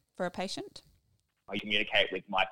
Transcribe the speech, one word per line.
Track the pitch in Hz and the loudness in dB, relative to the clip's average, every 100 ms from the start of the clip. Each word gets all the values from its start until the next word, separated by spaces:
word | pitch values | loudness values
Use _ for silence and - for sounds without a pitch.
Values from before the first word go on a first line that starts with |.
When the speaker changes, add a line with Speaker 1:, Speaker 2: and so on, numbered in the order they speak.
| _ - | _ -6
Speaker 1:
for | 180 | -6
a | |
patient? | - 190 - 403 - _ _ _ _ _ _ - | -4 -6 -6 -8 -14 _ _ _ _ _ _ -8
Speaker 2:
I | 104 | -6
communicate | 104 104 107 104 - | 0 0 4 2 2
with | 95 101 | 0 -2
my | 95 95 | 0 2